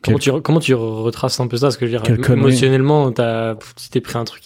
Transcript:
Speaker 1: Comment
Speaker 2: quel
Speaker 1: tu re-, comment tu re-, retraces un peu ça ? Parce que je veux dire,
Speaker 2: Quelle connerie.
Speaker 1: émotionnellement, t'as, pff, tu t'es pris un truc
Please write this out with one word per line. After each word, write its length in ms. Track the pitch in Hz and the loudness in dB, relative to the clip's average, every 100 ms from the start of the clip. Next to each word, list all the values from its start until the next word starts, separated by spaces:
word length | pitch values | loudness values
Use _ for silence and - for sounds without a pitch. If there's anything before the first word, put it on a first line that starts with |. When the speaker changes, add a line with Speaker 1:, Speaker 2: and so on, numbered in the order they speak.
Speaker 1:
Comment 140 | - 139 | -2 0
Speaker 2:
quel 60 | |
Speaker 1:
tu 80 | 139 | 0
re-, 100 | 135 | -2
comment 180 | 139 160 | 0 0
tu 140 | 147 | 2
re-, 300 | 127 113 110 | 0 -2 -4
retraces 360 | 113 - 131 - | -4 -4 -4 -2
un 40 | 123 | -4
peu 120 | 117 | 0
ça ? 100 | 139 | -2
Parce 100 | 120 | 0
que 80 | 120 | -2
je 60 | |
veux 60 | 117 | -2
dire, 20 | |
Speaker 2:
Quelle 180 | 110 113 | 0 0
connerie. 300 | - 123 135 | 2 4 4
Speaker 1:
émotionnellement, 580 | 127 131 135 139 151 135 | 4 4 2 4 2 2
t'as, 420 | 113 117 113 113 | 0 -2 -2 -4
pff, 220 | 110 - - | -6 -12 -20
tu 120 | - | -6
t'es 120 | 127 | -6
pris 160 | - 120 | -4 -6
un 60 | |
truc 180 | 113 - | -8 -12